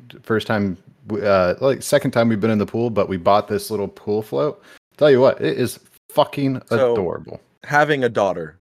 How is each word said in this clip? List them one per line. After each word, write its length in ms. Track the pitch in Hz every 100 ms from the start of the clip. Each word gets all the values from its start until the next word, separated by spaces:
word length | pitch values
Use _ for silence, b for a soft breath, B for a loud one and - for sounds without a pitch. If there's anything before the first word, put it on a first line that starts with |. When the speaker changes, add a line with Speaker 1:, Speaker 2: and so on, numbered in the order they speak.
| - -
Speaker 1:
first 240 | - 110 -
time, 300 | 110 101 90 - _ 104
uh, 440 | 107 101 98 90 -
like, 200 | 135 123
second 280 | - 143 135
time 160 | 120 117
we've 100 | 110
been 120 | 110
in 60 | 107
the 60 | 98
pool, 240 | 113 120
but 180 | 104 85
we 80 | 92
bought 300 | 87 101 104
this 220 | 104 -
little 160 | 107 98
pool 340 | - - 107
float. 400 | 110 135 147 - b b _ _
Tell 120 | 151
you 80 | 127
what, 180 | 131 -
it 160 | 156 -
is 220 | 123 - _ _ _
fucking 520 | - 139 - 139 127 -
Speaker 2:
So, 240 | 127 127
Speaker 1:
adorable. 460 | 117 87 76 - - _ _
Speaker 2:
having 400 | - 143 147 143
a 60 | 123
daughter 480 | 113 98 87 78 -